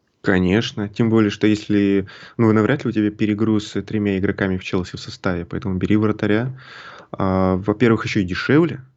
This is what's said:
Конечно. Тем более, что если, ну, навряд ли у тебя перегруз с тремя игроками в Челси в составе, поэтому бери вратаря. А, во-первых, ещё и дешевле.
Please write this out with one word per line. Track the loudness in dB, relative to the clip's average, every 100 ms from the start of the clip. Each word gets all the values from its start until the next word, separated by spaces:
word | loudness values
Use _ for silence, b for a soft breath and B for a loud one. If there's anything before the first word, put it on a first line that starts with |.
| _ _
Конечно. | 0 2 4 2 0 -6 -6
Тем | -2 2
более, | 4 2
что | 2 0
если, | 0 0 2 2 2 -2 B B 0
ну, | 4
навряд | 4 2 0
ли | -2
у |
тебя | 0 0
перегруз | 0 -2 0 0 0 -2
с | -8
тремя | -6 -2 0 0
игроками | 0 0 -2 -2
в |
Челси | -2 -4 -4 -8
в |
составе, | -14 -8 -4 -4
поэтому | -6 -8 -6
бери | -2 0 2
вратаря. | 2 0 0 0 -2 -8 B B B B B
А, | -4 -2 2 2 0
во-первых, | -2 2 2 2
ещё | 0 -2
и |
дешевле. | -2 -2 2 2 2 -4 -14